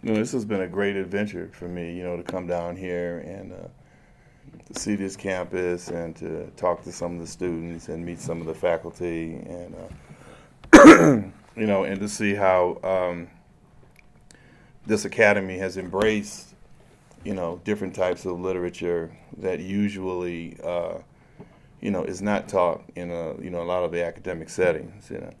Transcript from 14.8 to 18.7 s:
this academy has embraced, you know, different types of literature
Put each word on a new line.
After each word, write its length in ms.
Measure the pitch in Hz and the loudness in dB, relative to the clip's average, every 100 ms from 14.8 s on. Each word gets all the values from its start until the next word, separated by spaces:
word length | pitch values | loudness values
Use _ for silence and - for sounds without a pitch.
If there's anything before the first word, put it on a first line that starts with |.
| - | -2
this 180 | 107 | -2
academy 540 | 101 - 107 101 95 92 | -2 4 6 6 0 -6
has 180 | 95 90 | -6 -6
embraced, 760 | 90 92 110 107 101 - - - - - - - - - | -6 0 2 0 -4 -14 -18 -20 -20 -20 -20 -20 -20 -16
you 100 | - | -10
know, 260 | 95 85 90 | -6 -6 -6
different 300 | 98 104 101 | -6 -4 -4
types 300 | 87 92 87 | -2 -2 -2
of 140 | 95 87 | -6 -6
literature 720 | 92 92 90 | -4 -4 -6